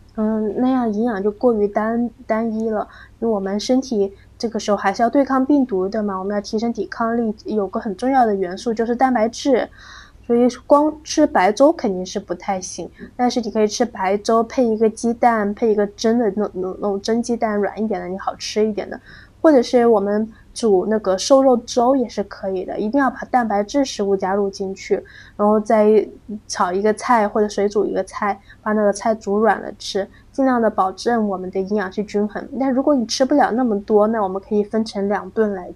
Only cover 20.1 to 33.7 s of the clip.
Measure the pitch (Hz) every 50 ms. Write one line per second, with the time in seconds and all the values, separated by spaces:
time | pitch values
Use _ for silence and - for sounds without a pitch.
20.1 | 208 214 220 220 - - - - - - 240 220 196 180 - 208 220 214 220 -
21.1 | 190 190 - - 277 269 269 269 247 233 233 - - 254 240 247 277 269 233 208
22.1 | - 214 196 - - - - 190 190 185 - - - - 208 214 240 285 269 247
23.1 | - - 208 - - 247 233 214 202 202 208 208 - 285 269 - - - 202 196
24.1 | 196 190 190 185 196 208 202 196 196 - 196 190 190 - - - 202 - - -
25.1 | - - - - - - 208 208 214 214 214 - 226 214 208 214 220 208 - -
26.1 | - - _ - 208 214 - - - - 196 180 180 196 202 214 214 214 - -
27.1 | 247 226 202 202 - 226 208 208 - 208 196 208 202 214 190 180 185 185 190 -
28.1 | - - 220 202 202 - _ - - _ - 220 214 214 208 202 196 - - 233
29.1 | 220 220 - 202 202 208 226 214 190 - - - - - - - - 196 202 -
30.1 | - - - - - - 269 269 254 240 226 208 220 220 190 190 190 - - 240
31.1 | 240 226 214 202 190 180 185 185 185 190 190 185 208 214 185 185 - 220 202 208
32.1 | - 202 208 208 - 208 - - - 233 269 269 247 254 269 302 294 254 220 220
33.1 | - - 262 262 302 285 - - 202 240 262 233